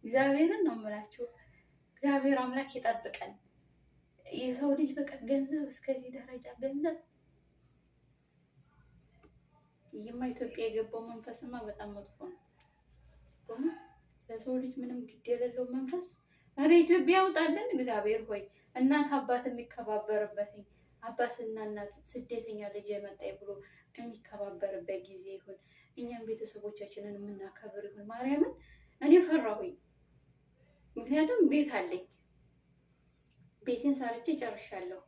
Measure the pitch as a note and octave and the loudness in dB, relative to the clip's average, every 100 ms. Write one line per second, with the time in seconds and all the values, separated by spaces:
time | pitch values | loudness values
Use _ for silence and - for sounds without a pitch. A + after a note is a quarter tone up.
0 | A3+ B3 C#4 C#4 E4 G#4+ E4+ A3+ G#3+ G#3 | 0 2 4 6 4 4 2 0 -6 -8
1 | G#3+ - - - - - _ _ _ _ | -12 -12 -12 -12 -20 -20 _ _ _ _
2 | C#4 C#4 C4+ C4+ B3+ C4 C#4 B3 A3+ A3+ | 2 4 4 2 2 -2 -4 -2 -2 -2
3 | - - G3 - _ _ _ _ _ _ | -4 -10 -12 -14 _ _ _ _ _ _
4 | _ _ - - B3+ B3 C#4+ C#4 D4 - | _ _ -10 -4 -4 0 2 4 2 0
5 | C#4 - A3+ C#4 C4+ D4+ C4+ - - B3+ | -6 -6 0 0 2 -2 -4 -6 -4 -4
6 | B3+ B3+ - B3+ - - C4 C#4+ D#4+ E4 | -6 -14 -14 -16 -16 -6 -4 0 0 -2
7 | - _ _ _ _ _ _ _ _ _ | -12 _ _ _ _ _ _ _ _ _
8 | _ _ _ _ _ _ _ _ - - | _ _ _ _ _ _ _ _ -20 -20
9 | _ _ - _ _ _ _ _ - G#3+ | _ _ -20 _ _ _ _ _ -16 -14
10 | G#3+ A#3+ B3+ - B3 - A3+ G#3+ A3 A3+ | -10 -6 -6 -4 -8 -2 -2 -2 -4 -6
11 | A#3 A#3 A3+ A3+ B3 B3 G#3+ G3+ G#3 G3+ | -10 -12 -14 -14 -10 -10 -10 -10 -12 -12
12 | G3+ - F4+ F4+ _ _ _ _ _ - | -16 -16 -16 -16 _ _ _ _ _ -20
13 | - - - _ - A3+ D#4+ - - _ | -20 -20 -20 _ -14 -4 -4 -4 -18 _
14 | _ _ - - C4 B3+ B3+ C4+ B3 B3 | _ _ -14 -12 -4 -4 -4 -8 -8 -8
15 | - - - A#3+ B3 B3+ B3 B3+ C4 F4+ | -10 -14 -4 -2 -2 -2 -4 -4 -2 -4
16 | F4+ - _ _ _ - D4+ E4+ E4 F4+ | -6 -16 _ _ _ 2 8 10 10 6
17 | D4 F#4 F#4+ D#4 D#4+ F4 A#4+ E4+ B3+ G#3+ | 8 6 6 4 2 2 0 -2 0 0
18 | G#3 A3 A3 G3+ - _ _ - C4 D4 | 0 -2 -2 -8 -8 _ _ 2 4 6
19 | C#4+ C#4 B3+ B3 B3+ A#3+ A#3 - G#3 G#3+ | 4 2 2 0 0 -6 -10 -10 -2 -2
20 | G#3+ G#3+ G#3 G#3 G3+ G#3 G3+ _ _ _ | 0 0 0 -4 -6 -8 -20 _ _ _
21 | A3+ - A#3+ A#3+ A3+ A3 G#3+ G#3 G3+ - | -12 -2 -2 -2 -8 -6 -8 -8 -10 -14
22 | - B3+ B3+ A#3 A3+ G#3+ G#3 G3+ G3+ G3+ | -14 -14 -8 -8 -8 -10 -8 -10 -6 -6
23 | G3+ G3+ G3+ G3 G3+ G3+ - - _ - | -6 -10 -10 -10 -12 -14 -14 -20 _ -14
24 | A#3 A3 - G3+ G3+ F3+ G3 E3+ F3 F#3+ | -14 -14 -16 -10 -10 -6 -6 -6 -6 -8
25 | F#3 F#3+ F#3+ F#3+ G3 F#3 _ _ _ - | -8 -18 -16 -16 -16 -20 _ _ _ -12
26 | A#3+ A#3+ A3 A3 G#3+ G#3 G#3 G#3 G3+ - | -12 -10 -8 -8 -8 -10 -12 -10 -14 -12
27 | G#3 G3+ G3+ G3+ F#3+ - G#3+ G3 G3+ G#3 | -12 -10 -12 -12 -14 -14 -14 -12 -12 -14
28 | G#3 A3+ B3+ D4 F4 - - - - _ | -14 -6 0 4 4 2 -18 -20 -20 _
29 | C#4+ F4 F4 D#4 A3 G#3 F#3 - _ _ | 10 10 10 2 2 -4 -6 -10 _ _
30 | _ _ _ _ _ _ _ _ _ - | _ _ _ _ _ _ _ _ _ -14
31 | A#3+ D4 D#4 B4 D#4 D4 C#4+ A3+ - F3 | 0 2 4 6 6 6 2 0 -2 -6
32 | - _ _ _ _ _ _ _ _ _ | -8 _ _ _ _ _ _ _ _ _
33 | _ _ _ _ - _ - A#3+ C#4+ C4+ | _ _ _ _ -20 _ -4 0 2 0
34 | A#3+ A#3+ - D4+ A#3+ G#3 - F#3+ F3+ F#3 | -2 -4 -2 -2 -2 -6 -10 -10 -8 -10